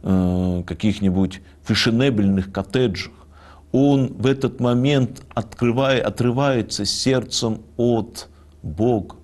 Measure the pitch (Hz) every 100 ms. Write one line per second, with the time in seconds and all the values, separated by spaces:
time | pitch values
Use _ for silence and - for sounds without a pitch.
0 | 95 95 90 90 92 90 87 85 110 98
1 | 98 92 95 - - - - 107 123 113
2 | 139 110 98 98 92 - 95 131 127 87
3 | - - - - - - - 123 139 139
4 | 127 - 120 135 139 - 123 123 135 143
5 | 123 - - - - - 120 117 135 131
6 | - - 123 120 143 127 104 - 101 -
7 | 131 131 113 - 117 110 - - 120 117
8 | 101 - - - - - - 78 113 113
9 | 90 -